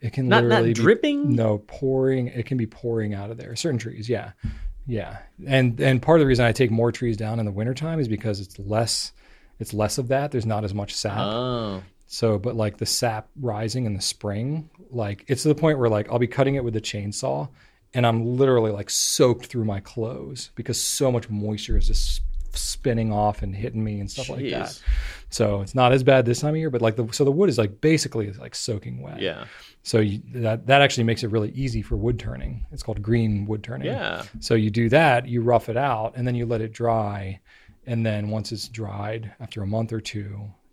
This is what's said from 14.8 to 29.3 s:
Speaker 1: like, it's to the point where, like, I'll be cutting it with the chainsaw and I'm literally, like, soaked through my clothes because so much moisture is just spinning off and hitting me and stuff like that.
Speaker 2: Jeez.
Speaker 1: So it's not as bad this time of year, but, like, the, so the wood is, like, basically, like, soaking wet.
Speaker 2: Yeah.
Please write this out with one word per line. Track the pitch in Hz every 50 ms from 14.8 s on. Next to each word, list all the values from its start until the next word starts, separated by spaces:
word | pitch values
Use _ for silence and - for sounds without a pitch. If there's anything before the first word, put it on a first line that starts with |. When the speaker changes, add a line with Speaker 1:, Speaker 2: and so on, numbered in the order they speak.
| 185 -
Speaker 1:
like, | - 120 110 101 101 - - -
it's | 139 123 -
to | 156
the | 147
point | 147 - 160 151 135
where, | 123 117
like, | 107 107 104 -
I'll | 117 120
be | 123 117
cutting | - - 135 135 139
it | 139 123
with | 120 107
the | 107
chainsaw | - - - 107 101 104 107 - - 131 135 143 147 139 - _ - _ _ _ _ _ -
and | 127 120
I'm | 117 113 113 113 117 123 127
literally, | 139 135 131 120 110 110
like, | 104 101 101 -
soaked | - - - - - - 147 127 120 120 -
through | - - 123 110
my | 107 101 98
clothes | - - - - 110 113 131 135 - - 135 123 - - -
because | - 120 - 117 -
so | - - - - 143 131
much | 123 120 - -
moisture | 107 104 104 104 107 104 - - 110 -
is | - -
just | - - - - - - - - - - - - -
spinning | - - - - - - - 117 113 113 110 104
off | 104 104 104 104 - 110
and | 98 95
hitting | 98 107 127 117 110
me | 110 107 104 101
and | 101 98
stuff | - - - -
like | 139 123 135 127
that. | 85 - - -
Speaker 2:
Jeez. | - - - - - - - - - - - -
Speaker 1:
So | - - 113 104 101 101
it's | 101 101 -
not | 131 127 123 127
as | 135 127
bad | 135 135 131 123
this | 117 120 -
time | - 147 156
of | 160
year, | 160 156
but, | 127 120
like, | 113 113 107 117
the, | 117 110 113
so | - 147
the | 139
wood | 139 160 202 190
is, | 127 113
like, | 110 101 101 -
basically, | - 156 160 151 - - - 117 107 101 98
like, | 104 62 - -
soaking | - - - 113 101 - 120 123 -
wet. | 131 - - -
Speaker 2:
Yeah. | - 90